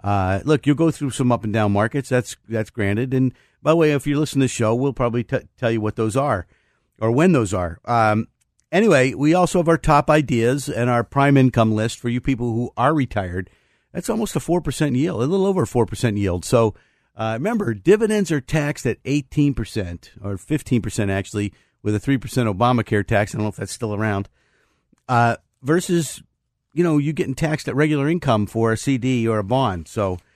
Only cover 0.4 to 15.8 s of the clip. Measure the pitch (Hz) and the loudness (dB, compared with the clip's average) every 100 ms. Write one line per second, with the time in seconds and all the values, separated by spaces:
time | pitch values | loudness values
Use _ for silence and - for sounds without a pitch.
0.4 | 143 151 147 147 165 - 143 - 123 117 | 0 0 2 2 0 -2 -6 -2 0 0
1.4 | 110 110 104 101 110 143 131 127 120 - | -2 0 2 2 0 -2 -2 -2 -2 -10
2.4 | - 110 110 - 101 104 127 131 127 - | -6 -6 -4 -4 -2 -2 -2 0 0 -2
3.4 | _ _ 147 170 156 143 147 143 151 135 | _ _ 2 4 4 2 0 -2 0 0
4.4 | 131 - 110 120 139 123 123 120 117 135 | 0 0 0 0 -2 -2 -2 -2 -4 -6
5.4 | - _ 120 113 107 - 110 123 143 98 | -6 _ -2 0 -2 -2 -2 0 0 -2
6.4 | - _ _ _ _ _ 113 120 185 147 | -6 _ _ _ _ _ 0 4 4 4
7.4 | 101 95 85 80 - 117 110 110 - _ | 2 -2 -4 -6 -2 2 2 2 -2 _
8.4 | _ _ _ 175 220 139 131 104 151 180 | _ _ _ 2 4 4 4 2 2 4
9.4 | 175 185 165 165 156 147 151 156 131 120 | 2 2 2 2 4 4 4 2 2 2
10.4 | 117 139 135 117 123 120 113 139 139 139 | 2 0 -2 -2 0 0 0 2 4 6
11.4 | 131 120 110 107 117 - 120 120 139 123 | 6 4 2 2 -2 -4 -4 -2 -2 -2
12.4 | 120 113 123 - 131 160 127 107 90 90 | -2 -4 -4 -2 0 0 -2 -4 -6 -6
13.4 | 90 _ _ _ _ - - 220 208 - | -8 _ _ _ _ -10 -6 -4 -4 -4
14.4 | - 175 147 - 147 127 170 107 135 175 | -2 -2 -2 -2 -2 0 -2 -2 -2 0
15.4 | 139 185 120 123 | 0 0 0 0